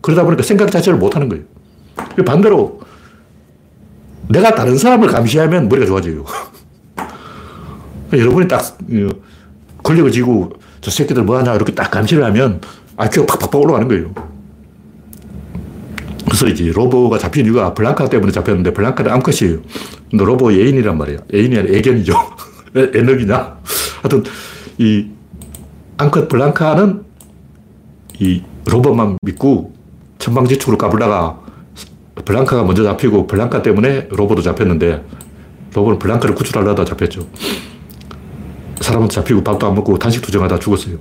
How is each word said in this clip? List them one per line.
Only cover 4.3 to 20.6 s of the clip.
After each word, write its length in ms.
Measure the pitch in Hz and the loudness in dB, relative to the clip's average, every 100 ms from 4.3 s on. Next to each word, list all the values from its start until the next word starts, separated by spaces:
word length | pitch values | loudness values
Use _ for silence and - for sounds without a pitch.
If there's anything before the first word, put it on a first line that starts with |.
| 139 220 | 4 4
다른 220 | - 120 131 | 2 2 4
사람을 300 | 240 240 214 | 4 4 4
감시하면 640 | 117 117 151 160 175 110 | 2 2 2 2 2 2
머리가 180 | 135 101 | 2 2
좋아져요. 380 | 95 87 78 71 - - - - - - - - - | 0 -2 -8 -10 -14 -14 -20 -20 -20 -18 -14 -14 -14
<laughs> 880 | - - - - - - - - - | -20 -20 -20 -18 -18 -18 -18 -18 -2
여러분이 340 | 139 117 170 180 | 2 4 4 2
딱, 120 | 123 | 0
어, 480 | - - - 113 101 - - - - - - - | -2 -12 -4 -2 -2 -4 -14 -20 -20 -20 -20 -6
권력을 280 | - 165 139 | 0 4 4
쥐고 400 | 113 123 110 90 - - - | 2 2 0 0 -10 -20 -14
"저 100 | - | -8
새끼들 320 | - 147 123 | -4 0 0
뭐 140 | 101 127 | 2 2
하냐?" 160 | 123 | 2
이렇게 180 | 107 - | 2 0
딱 160 | - - | -2 -4
감시를 320 | 101 107 160 | -2 2 2
하면 340 | 120 104 131 87 - - - - | 4 2 2 0 -10 -20 -18 -4
아이큐 280 | 107 - | 0 0
팍팍팍 300 | - - - 143 | 0 -2 0 2
올라가는 260 | 147 127 123 | 2 2 0
거예요. 260 | 95 85 95 - - - - - - - - - - - - - - - - - - - - | 0 -2 -12 -16 -18 -20 -20 -20 -20 -20 -20 -20 -20 -18 -18 -14 -14 -14 -16 -16 -14 -14 -8
그래서 220 | - - - | -2 2 2
이제 240 | 82 85 | 2 0
로보가 460 | 85 123 123 120 110 | 2 2 4 4 2
잡힌 280 | 85 147 | -2 0
이유가 280 | 110 117 98 | 2 2 0
블랑카 360 | - 113 147 139 | 0 0 0 0
때문에 220 | 123 98 | 2 0
잡혔는데 420 | - - 98 87 | 0 0 0 0
블랑카는 380 | - 110 131 120 | 0 -2 0 0
암컷이에요. 480 | 127 - - 90 82 - - - - - | 0 0 0 0 -2 -8 -16 -16 -18 -2
근데 160 | 104 | 0
로보 260 | 98 127 123 | 2 2 4
애인이란 460 | 95 | 4